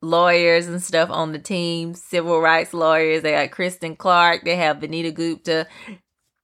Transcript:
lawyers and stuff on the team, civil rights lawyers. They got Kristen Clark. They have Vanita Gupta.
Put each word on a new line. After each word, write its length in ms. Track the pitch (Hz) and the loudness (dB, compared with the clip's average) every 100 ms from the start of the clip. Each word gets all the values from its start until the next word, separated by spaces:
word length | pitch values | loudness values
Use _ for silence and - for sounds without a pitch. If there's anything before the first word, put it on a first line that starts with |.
lawyers 640 | 165 170 175 175 170 170 175 | -2 2 4 4 4 4 0
and 140 | 175 | -8
stuff 280 | 175 165 170 | -2 0 0
on 240 | - 160 | -2 -4
the 60 | 156 | -6
team, 540 | - 185 170 170 165 | -8 -6 -4 -6 -8
civil 460 | 170 - 175 170 165 | -12 -6 -4 0 2
rights 340 | 160 160 165 | 4 2 0
lawyers. 480 | 170 160 160 160 156 | 0 2 2 2 0
They 100 | 156 | 0
got 200 | 147 143 | 0 -2
Kristen 460 | - 180 180 165 156 | -4 -6 -6 -12 -4
Clark. 480 | 190 175 170 170 170 | 2 4 4 2 -2
They 100 | 180 | 0
have 220 | 160 147 | 0 -2
Vanita 360 | 156 160 165 | -6 -6 -6
Gupta. 540 | 156 165 160 170 160 156 - - 185 _ _ _ _ | -4 -6 -6 -4 -4 -4 -12 -20 -20 _ _ _ _